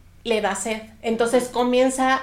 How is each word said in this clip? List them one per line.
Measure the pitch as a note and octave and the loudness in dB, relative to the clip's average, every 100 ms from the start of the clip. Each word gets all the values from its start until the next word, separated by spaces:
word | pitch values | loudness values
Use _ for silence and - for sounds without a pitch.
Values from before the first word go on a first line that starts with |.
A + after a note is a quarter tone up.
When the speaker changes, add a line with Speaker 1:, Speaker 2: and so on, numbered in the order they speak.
| - - | -20 -10
Speaker 1:
le | A#3 G#3+ | -4 -2
da | G3 | -2
sed. | G3+ A3+ A3 - - | -4 -6 -6 -10 -8
Entonces | A#3 A3+ A3+ B3 | -4 0 2 0
Speaker 2:
Ujú. | B3 | 0
Speaker 1:
comienza | A#3+ B3 B3 C4 C4 C4 C4 | -2 2 4 2 2 0 0